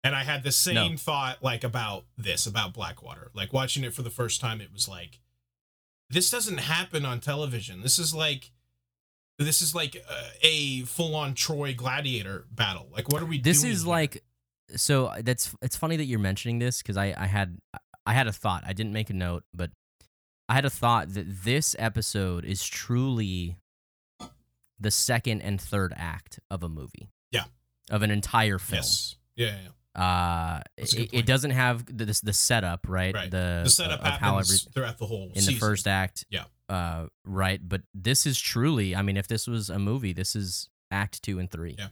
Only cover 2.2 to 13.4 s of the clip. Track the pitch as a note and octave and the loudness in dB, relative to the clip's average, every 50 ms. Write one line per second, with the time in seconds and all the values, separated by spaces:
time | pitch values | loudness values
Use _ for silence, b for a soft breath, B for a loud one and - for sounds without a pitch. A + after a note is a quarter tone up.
2.2 | G#2+ G2 E2 - - A2+ G2 A2+ G#2+ F#2 - A2+ F#2+ E2+ - - - - C#2+ D2 | -4 -2 -2 0 -2 -2 0 -2 -2 -2 -4 -8 -8 -8 -8 -12 -16 -18 -18 -16
3.2 | - - - G#2 G2 - - C3 C3 B2+ - C#3 C3 A#2+ A#2 - B2+ A#2 - - | -18 -16 -8 -8 -6 -2 0 0 0 0 -2 -4 -4 -6 -6 -8 -8 -8 -4 -4
4.2 | A#2+ A2 - - - A#2 A2+ G#2+ G2+ - - G2 - - F#2+ F2 F2 E2 - - | -2 -2 -2 -2 -2 -4 -4 -6 -10 -14 -4 -4 -4 -4 -4 -14 -14 -16 -18 -20
5.2 | _ _ _ _ _ _ _ _ _ _ _ _ _ _ _ _ _ _ B2+ E3 | _ _ _ _ _ _ _ _ _ _ _ _ _ _ _ _ _ _ 0 2
6.2 | F#3 - - B3 G#3 G#3+ F#3 C3 A#2+ C3+ D#3+ E3+ F#3 - - D#3 C#3+ C3+ B2 A#2+ | 2 2 2 0 -2 -2 -2 -4 0 0 0 0 0 0 -2 -2 -2 -2 -4 -2
7.2 | - D3 C#3+ C#3+ D3+ C#3+ A#2+ A2+ G2 A#2+ F#2 F2+ G#2+ B2+ - - E3+ D#3 D#3+ D#3 | -2 -4 -2 -2 -2 -4 -4 -6 -6 -8 -12 -6 0 2 2 2 2 0 -2 0
8.2 | D#3 D3+ C#3+ C3 - - _ _ _ _ _ _ _ _ _ _ _ _ _ _ | 0 0 -2 -2 -6 -16 _ _ _ _ _ _ _ _ _ _ _ _ _ _
9.2 | _ _ _ - C#3+ D#3 D3+ - F3 D3+ D3+ F3 D#3+ C#3 - - - - - - | _ _ _ -2 0 2 2 2 2 2 0 0 -2 -4 -4 -10 -12 -10 -10 -10
10.2 | - C3+ - - D#3 D#3+ D#3+ D3+ D3 C#3 C3+ B2+ B2+ A#2+ - - E3+ D#3+ D#3 D3+ | -10 -10 -6 6 6 6 6 6 0 0 -2 -2 -4 -4 -2 -2 0 0 0 0
11.2 | D3 C#3 C3 - - - D#3+ C#3+ C#3+ C#3 C3+ A#2+ A#2 C3 B2+ C#3+ D3 C3+ B2+ A2 | 0 -2 0 0 0 0 0 -2 -2 -2 -2 -2 -2 -2 -2 0 0 0 -2 -2
12.2 | G2+ F#2+ G2 F#2 - - A2+ - A2+ G2+ F#2+ E2+ - - D#2 G#2+ A2+ - D3 - | -2 -4 -6 -8 -10 -12 -2 0 0 0 0 -4 -8 -8 -6 -6 0 0 0 0
13.2 | E3+ D#3+ E3 C#3+ | 2 -2 -2 2